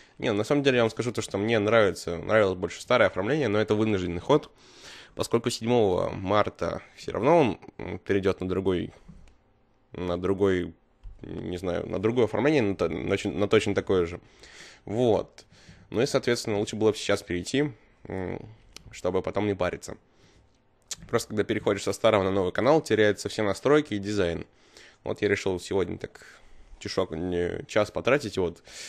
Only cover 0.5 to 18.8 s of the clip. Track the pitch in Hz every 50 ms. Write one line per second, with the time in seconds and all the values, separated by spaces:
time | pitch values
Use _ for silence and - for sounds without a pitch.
0.5 | 147 147 139 139 127 120 117 113 - - 113 123 113 113 - - - 98 104 113
1.5 | 117 110 101 107 117 113 104 95 85 - - - 85 85 85 95 104 110 104 95
2.5 | 92 92 95 101 - - - - 123 120 107 92 - 92 95 107 147 156 139 107
3.5 | 101 107 107 - 110 104 110 110 104 95 92 87 87 87 - - 143 147 - -
4.5 | - _ - - - - - - - - - - _ - - - - 120 - 120
5.5 | - - 113 117 123 120 107 98 90 90 90 - - - 95 92 104 107 101 95
6.5 | - - 87 85 85 - - - - - - - 90 92 110 139 170 170 143 107
7.5 | - - - - - - - 90 92 92 - - 98 101 92 95 90 - 92 92
8.5 | 90 95 95 95 92 85 90 90 - - - - - - - - - _ _ _
9.5 | _ _ _ _ _ _ _ _ - - 90 90 104 92 90 92 98 92 101 98
10.5 | 92 90 87 85 82 _ _ _ _ _ - - - - - 85 87 85 92 90
11.5 | 90 87 92 90 85 87 87 80 87 95 95 110 120 127 113 101 - 101 123 151
12.5 | 160 143 110 98 95 - 87 82 85 71 - 95 98 101 - 101 71 82 104 95
13.5 | - 107 - 104 98 98 90 - 98 92 87 82 87 - - _ _ - - -
14.5 | - - - - - - _ - 98 117 127 117 101 - - - _ - - _
15.5 | _ - - - - - - - - 107 127 - - 127 - 123 120 - - 117
16.5 | 107 101 104 - - 104 107 110 101 - - - 104 - - - 90 90 87 -
17.5 | - 135 147 147 113 - _ _ _ _ - 104 95 95 92 90 95 - - 107
18.5 | 110 - _ - _ -